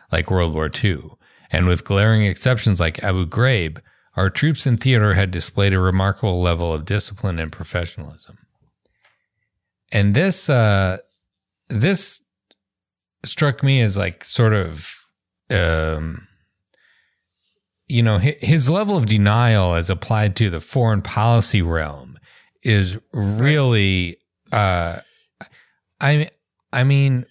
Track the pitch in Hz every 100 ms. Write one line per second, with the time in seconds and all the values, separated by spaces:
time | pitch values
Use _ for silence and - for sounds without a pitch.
0 | - 82 80 92 85 78 78 - 104 76
1 | - - _ _ _ 85 90 87 - 98
2 | 110 110 104 87 127 120 113 90 82 -
3 | 101 92 85 - 127 113 80 78 - _
4 | _ - 95 - 151 147 135 117 135 120
5 | 107 92 98 87 - - 98 95 92 95
6 | 95 98 104 90 90 85 85 80 78 101
7 | - 101 98 82 80 - 85 90 80 -
8 | 73 80 - - _ _ _ _ _ _
9 | _ _ _ _ _ _ _ _ - 110
10 | 101 107 190 175 - 127 110 98 95 92
11 | - _ _ _ _ _ - 104 147 196
12 | - - _ _ _ _ _ _ _ _
13 | _ _ - - 147 - 139 135 110 98
14 | 92 - - - 110 107 85 78 - -
15 | _ _ _ _ - 90 85 80 80 78
16 | 80 80 - _ _ _ _ _ _ _
17 | _ _ _ _ _ _ _ _ - 117
18 | 113 101 127 - - 160 127 180 208 190
19 | 110 107 101 110 120 107 92 85 85 92
20 | - 110 107 - 107 82 - 139 113 104
21 | - - 113 117 - 101 85 82 78 71
22 | 64 - _ _ _ _ 123 104 92 104
23 | _ - 101 107 135 151 131 113 98 92
24 | 87 - _ _ - 110 98 90 85 85
25 | - _ _ - - _ _ _ _ -
26 | 139 147 156 - _ _ _ 127 131 139
27 | 139 127 -